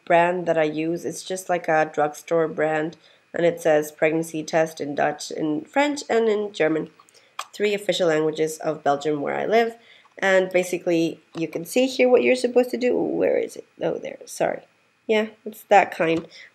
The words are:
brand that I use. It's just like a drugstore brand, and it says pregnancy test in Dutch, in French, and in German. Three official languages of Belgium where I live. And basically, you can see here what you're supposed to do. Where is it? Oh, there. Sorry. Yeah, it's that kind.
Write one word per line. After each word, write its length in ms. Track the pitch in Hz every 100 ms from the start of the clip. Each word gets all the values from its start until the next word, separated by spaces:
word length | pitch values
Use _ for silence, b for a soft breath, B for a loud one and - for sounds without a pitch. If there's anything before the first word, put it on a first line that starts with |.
brand 420 | - 170 175 180 170
that 120 | 160
I 60 |
use. 420 | 156 151 160 170 -
It's 180 | 165
just 240 | - 185 -
like 220 | 175 170
a 200 | 156 156
drugstore 560 | 156 151 - - 170 160
brand, 480 | 160 156 156 160 - b b _
and 120 | - 170
it 160 | 165
says 320 | 170 151 151
pregnancy 500 | - 160 160 165 160
test 380 | 156 165 165 -
in 120 | 143
Dutch, 380 | 143 147 147 -
in 300 | - 156 151
French, 420 | - 277 294 285 -
and 180 | 226 226
in 240 | 208 208
German. 380 | - 156 160 170 _ b b b - -
Three 200 | - 208
official 360 | 202 202 175 175
languages 480 | 156 156 156 156 156
of 260 | 165 151
Belgium 380 | 143 143 151 151
where 160 | 143 143
I 80 | -
live. 320 | 220 226 - b b b -
And 320 | 196 190 185
basically, 720 | 180 180 170 180 165 165 - _
you 140 | - 160
can 160 | 156
see 240 | 170 254 262
here 220 | 262 254
what 140 | 247
you're 120 | 240 254
supposed 360 | 247 240 247
to 60 | 233
do. 200 | 247 -
Where 400 | - 170 - -
is 180 | - -
it? 100 | - -
Oh, 180 | 165 -
there. 200 | - - -
Sorry. 380 | - - - - _ _ _ -
Yeah, 200 | 214 220 - 220
it's 180 | - -
that 220 | 202 180
kind. 360 | - 165 165 165 B B